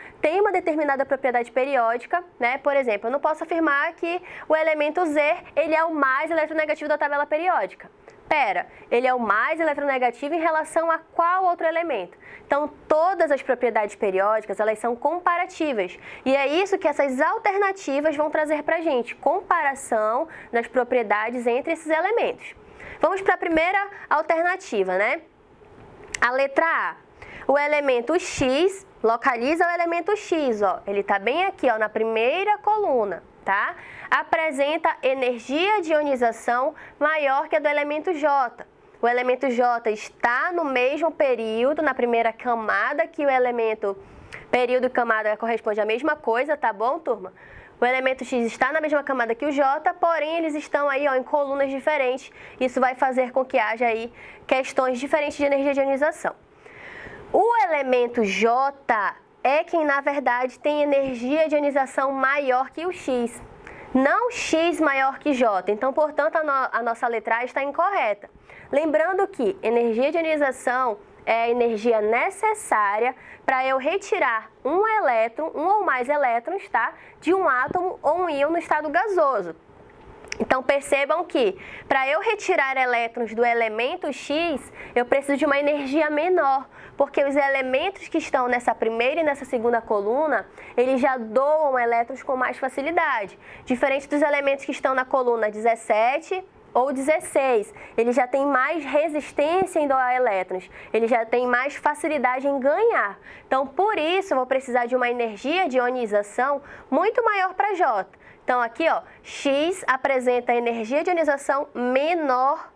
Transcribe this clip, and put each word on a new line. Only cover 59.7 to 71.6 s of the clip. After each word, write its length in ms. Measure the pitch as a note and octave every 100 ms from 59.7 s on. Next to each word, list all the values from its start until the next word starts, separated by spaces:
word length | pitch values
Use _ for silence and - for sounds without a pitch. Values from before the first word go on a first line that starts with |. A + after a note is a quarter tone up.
| E4+ D4
na 160 | C#4
verdade, 560 | C#4+ C#4+ B3+ A#3+ B3+ -
tem 240 | D4 D4
energia 640 | D4 C#4 C4+ A#3+ B3 D4+ D#4
de 60 |
ionização 580 | D4 C#4+ C#4 C4 - C#4
maior 560 | C4+ C4 D4 C4+ B3+ C4
que 160 | -
o 80 | F4
X. 480 | F4+ - B3 A#3 - - - - - -
Não 360 | B3+ C4 B3 A#4+
X 480 | - - D#4+ E4+ D4+
maior 400 | D4+ C4+ C4+ C4
que 140 | D4
J. 400 | B3+ A#3+ F#3+ F3+
Então, 180 | G#3+ C4
portanto, 440 | C4+ D4 D4 D4+ D#4+
a 60 |
no-, 260 | D4+ C4+ B3+
a 120 | A3
nossa 260 | A#3 A3+ B3
letra 300 | A3+ A3 A3+
A 60 |
está 180 | B3+ C#4
incorreta. 640 | C#4 C#4+ F4+ F#4+ A#3 G3+ - - - - -
Lembrando 560 | C4+ D#4+ D4+ E4 F#4+ G4
que 320 | - G#3 -
energia 480 | A3 A#3 A#3 A3 C#4
de 60 | E4
ionização 800 | D#4+ D#4 C#4 B3+ C4 B3 B3+ G#3 - - -
é 180 | A3+
a 40 | A#3
energia 520 | A#3+